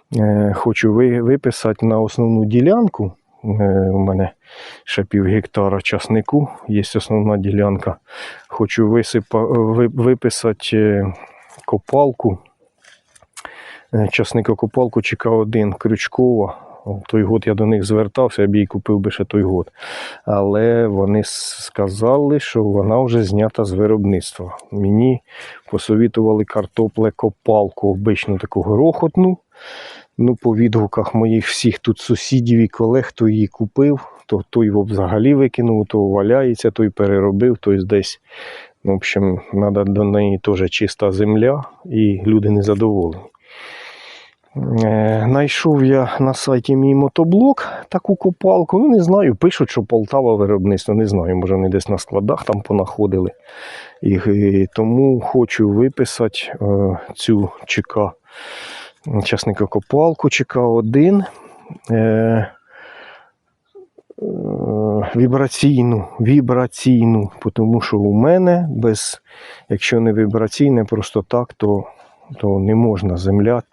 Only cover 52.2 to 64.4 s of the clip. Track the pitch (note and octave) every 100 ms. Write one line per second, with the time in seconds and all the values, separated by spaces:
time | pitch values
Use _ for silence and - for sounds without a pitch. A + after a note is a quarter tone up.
52.2 | G#2 D3 - G#2 - G#2 F#2 - G#2 F#2
53.2 | F#2 - - - - - - - G2+ G2
54.2 | - G2+ G2+ G2 F#2+ - A2 A#2+ C3+ B2
55.2 | - C3 A#2 - G#2 G2+ C3 - A#2+ -
56.2 | A2 - - - G2+ G2+ G2 F#2+ - -
57.2 | - G#2+ F#2+ - - - - A2 G2+ -
58.2 | _ - - - - - - _ D#3 A2
59.2 | - A2+ - G2 G#2 G#2 - C#3+ E3 D#3+
60.2 | D3 - C3 B2+ A#2+ A#2 A2 C3+ E3+ G3+
61.2 | F#3 - - - - - - A2+ A2 A2
62.2 | A2+ A2+ G2+ - _ - - - - -
63.2 | _ _ _ _ _ G4+ F#4 _ _ -
64.2 | G#3 -